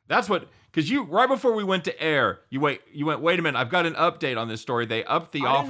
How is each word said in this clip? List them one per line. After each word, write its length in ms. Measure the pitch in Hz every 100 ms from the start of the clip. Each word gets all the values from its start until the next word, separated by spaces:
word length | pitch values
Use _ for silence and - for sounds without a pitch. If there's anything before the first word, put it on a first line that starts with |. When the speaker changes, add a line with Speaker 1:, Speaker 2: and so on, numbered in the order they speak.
| -
Speaker 1:
That's 220 | 190 214
what, 200 | 180 - _ _
'cause 160 | - 151
you, 140 | 277
right 260 | 185 185 262
before 260 | 254 262 220
we 80 |
went 200 | 196 190 185
to 140 | -
air, 400 | 156 143 110 - -
you 80 | 135
wait, 220 | 143 123 _
you 140 | 143 151
went, 140 | 135
"Wait 180 | 156 180
a 20 |
minute, 160 | 165 -
I've 100 | 117
got 160 | 180 175
an 80 | 156
update 440 | 170 170 143 117
on 80 | 113
this 140 | 110
story." 240 | - 120 113
They 180 | 113
upped 280 | - 151 160
the 100 | 147
Speaker 2:
I 60 | 131
Speaker 1:
offer. 140 |
Speaker 2:
didn't 60 | 135